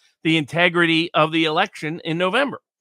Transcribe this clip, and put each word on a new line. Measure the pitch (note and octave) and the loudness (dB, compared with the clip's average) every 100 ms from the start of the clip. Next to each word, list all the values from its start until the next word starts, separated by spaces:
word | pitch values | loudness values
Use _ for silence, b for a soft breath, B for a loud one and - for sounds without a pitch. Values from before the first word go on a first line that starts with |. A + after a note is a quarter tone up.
| _ _ | _ _
the | E3 D#3+ | 0 0
integrity | C#3 E3 F3+ E3+ E3 D#3+ E3+ | 0 0 2 2 2 2 0
of | D#3+ D#3 | 0 2
the | D#3+ | 2
election | D#3 D#3+ G#3 - D3+ E3 | 0 0 -2 -4 -8 -6
in | E3 D#3+ | -6 -2
November. | F#3 A#3 C#4+ - _ _ | -2 0 -2 -6 _ _